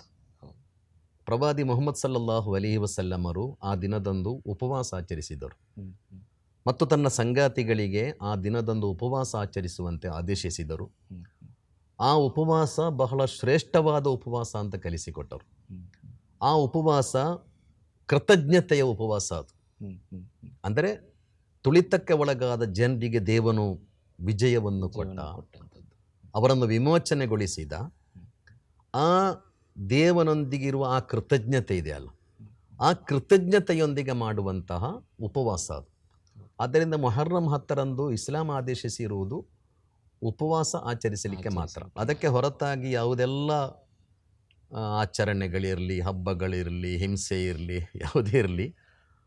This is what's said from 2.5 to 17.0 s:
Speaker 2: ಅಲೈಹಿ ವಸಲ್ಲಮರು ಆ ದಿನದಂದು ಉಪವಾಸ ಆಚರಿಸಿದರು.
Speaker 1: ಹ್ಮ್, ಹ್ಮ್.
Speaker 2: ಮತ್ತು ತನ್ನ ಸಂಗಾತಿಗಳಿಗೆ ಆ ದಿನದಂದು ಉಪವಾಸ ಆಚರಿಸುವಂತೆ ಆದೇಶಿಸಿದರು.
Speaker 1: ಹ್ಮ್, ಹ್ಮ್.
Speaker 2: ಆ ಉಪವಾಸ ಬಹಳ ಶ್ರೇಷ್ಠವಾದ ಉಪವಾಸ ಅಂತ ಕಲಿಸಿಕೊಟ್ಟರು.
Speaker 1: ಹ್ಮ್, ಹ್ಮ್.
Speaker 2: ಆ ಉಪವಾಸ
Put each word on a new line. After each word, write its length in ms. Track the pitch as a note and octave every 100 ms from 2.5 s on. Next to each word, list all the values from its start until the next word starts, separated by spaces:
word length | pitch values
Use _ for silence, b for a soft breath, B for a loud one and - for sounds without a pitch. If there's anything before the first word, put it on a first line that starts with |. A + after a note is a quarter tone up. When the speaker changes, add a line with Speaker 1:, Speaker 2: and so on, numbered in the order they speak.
Speaker 2:
ಅಲೈಹಿ 220 | F#2+ G#2+ G#2+
ವಸಲ್ಲಮರು 840 | G#2 - F#2 F2+ F2 E2+ B2+ -
ಆ 120 | G2
ದಿನದಂದು 560 | G2 G2 G#2+ G2 F#2+ F#2
ಉಪವಾಸ 640 | B2+ G2+ G2 B2+ C3+ B2
ಆಚರಿಸಿದರು. 880 | F#2 E2+ D#2+ D2 D2 C2+ - _ -
Speaker 1:
ಹ್ಮ್, 120 | F#2+
ಹ್ಮ್. 280 | F#2 _ F#2+ - _ _ _ -
Speaker 2:
ಮತ್ತು 180 | B2+ D3+
ತನ್ನ 220 | D#3 C#3+
ಸಂಗಾತಿಗಳಿಗೆ 1040 | - A#2 B2+ C#3 C3 A2+ G#2+ G2+ G2+ B2+ -
ಆ 140 | G2+ G#2
ದಿನದಂದು 540 | G2 A#2 A2+ A2 G2+
ಉಪವಾಸ 460 | F2 B2 C3+ C3 A2
ಆಚರಿಸುವಂತೆ 720 | G2+ G2+ F2+ - F2 E2+ F2+
ಆದೇಶಿಸಿದರು. 760 | D#2+ F2 F#2+ F2 E2 D#2+ D#2+
Speaker 1:
ಹ್ಮ್, 400 | - _ _ F#2
ಹ್ಮ್. 240 | F2 _ - - _ _ _ -
Speaker 2:
ಆ 120 | B2
ಉಪವಾಸ 680 | D3+ C#3 D3+ D#3+ D#3+ D3+ -
ಬಹಳ 440 | E3 C3+ B2+ C3+
ಶ್ರೇಷ್ಠವಾದ 840 | C3 - A#2 D#3 - E3+ D#3 D3 C#3
ಉಪವಾಸ 500 | C3 B2 A#2+ A2+ G#2+
ಅಂತ 180 | G#2
ಕಲಿಸಿಕೊಟ್ಟರು. 1000 | F#2 E2+ E2 - D2+ B1+ C2 - _ _
Speaker 1:
ಹ್ಮ್, 100 | F2+
ಹ್ಮ್. 280 | F2+ _ - - _ -
Speaker 2:
ಆ 100 | C3+
ಉಪವಾಸ 640 | D#3 C3+ E3 D#3 C#3+